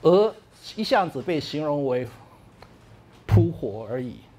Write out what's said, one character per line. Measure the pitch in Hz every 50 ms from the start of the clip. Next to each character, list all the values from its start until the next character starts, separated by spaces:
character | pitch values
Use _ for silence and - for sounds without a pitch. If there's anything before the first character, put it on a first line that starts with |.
蛾 | - 156 175 196 208 220 - - _ _ _ - - - -
一 | 208 220
向 | - 269 220 185 160
只 | - 135
被 | 117 - 170 151
形 | - - - 147 156
容 | 151 147 147 139
为 | 131 123 123 127 113 - - - - - - - - _ _ - - - - - - - - - _ - - -
扑 | - - 180 165 170
火 | 165 - - 117 98 107 113 -
而 | 120 131 127
已 | 120 - - - - _